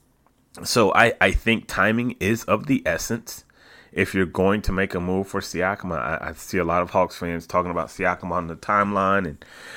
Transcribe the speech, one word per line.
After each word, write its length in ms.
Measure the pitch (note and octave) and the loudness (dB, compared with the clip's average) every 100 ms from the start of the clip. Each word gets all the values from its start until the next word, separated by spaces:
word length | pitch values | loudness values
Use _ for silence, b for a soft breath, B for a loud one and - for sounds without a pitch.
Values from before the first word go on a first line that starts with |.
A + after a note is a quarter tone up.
| _ | _
<clears throat> 500 | _ _ _ _ - | _ _ _ _ -12
so 300 | - B2 G2+ | -2 4 4
I, 200 | F#2+ A#2 - | 6 6 6
I 100 | G2 | 2
think 360 | - A2+ A2 - | 2 2 0 0
timing 480 | - G2 A2+ A#2+ - | 0 2 2 -2 -2
is 240 | F#2+ A#2 - | 0 0 0
of 220 | G#2 - | -2 2
the 160 | F3+ E2+ | 0 0
essence. 600 | E2 - A#2 - - _ b b b b | -2 -2 -6 -8 -18 _ b b b b
If 220 | - F#2+ | -2 0
you're 120 | G2 F2+ | 2 0
going 360 | - F#2+ G#2 | 2 2 2
to 80 | G2+ | 0
make 220 | F#2+ F#2+ | 0 -2
a 60 | F2+ | -2
move 280 | F2+ F#2 G2 | -2 -2 -2
for 140 | G2 | -6
Siakam, 500 | - E2+ F#2 G2+ F2+ | -6 -2 -2 -2 -4
I, 380 | D#2 B1 D#2+ D#2+ | -4 -4 -6 -6
I 40 | |
see 240 | D#2+ - F#2+ | -12 -6 -2
a 60 | |
lot 180 | E2 F2 | 0 0
of 100 | F2+ | 0
Hawks 260 | G2 F2+ - | 0 0 -2
fans 300 | F2 E2+ - | -6 -6 -2
talking 240 | F2+ F2+ | -2 -2
about 160 | E2+ C#2+ | -4 -6
Siakam 440 | - F2+ F2+ F2+ | -2 -2 -2 -4
on 160 | F2 E2+ | -4 -4
the 80 | E2 | -10
timeline, 680 | - G#2 G2+ G2 F#2+ G2 E2+ | 0 2 2 2 2 2 0
and 180 | D2 B B B | -8 B B B